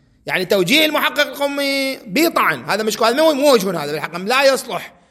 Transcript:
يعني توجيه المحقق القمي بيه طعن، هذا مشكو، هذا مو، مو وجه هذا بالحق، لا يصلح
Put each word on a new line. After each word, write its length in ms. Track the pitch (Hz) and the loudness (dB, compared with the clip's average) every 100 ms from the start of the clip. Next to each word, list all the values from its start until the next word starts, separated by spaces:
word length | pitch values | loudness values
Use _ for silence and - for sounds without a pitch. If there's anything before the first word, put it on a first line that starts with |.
| _ _ - | _ _ -6
يعني 180 | 156 | -4
توجيه 420 | 180 202 175 294 311 | 0 0 4 2 2
المحقق 400 | 302 302 285 285 | 0 -2 0 -2
القمي 680 | 269 285 285 277 277 269 262 | -2 -4 -2 -2 -2 -2 -4
بيه 320 | - 202 330 | -4 0 2
طعن، 360 | 330 202 143 | 2 0 -2
هذا 180 | 123 202 | -2 -2
مشكو، 220 | 220 214 | -2 0
هذا 120 | 226 233 | 0 4
مو، 160 | 320 | 2
مو 200 | 277 294 | 4 4
وجه 320 | 247 185 170 | 4 2 -4
هذا 80 | 147 | -6
بالحق، 240 | 151 151 170 | -8 -8 -8
لا 280 | 190 254 | -2 2
يصلح 480 | 277 262 262 175 - - _ | 4 2 -2 -8 -10 -18 _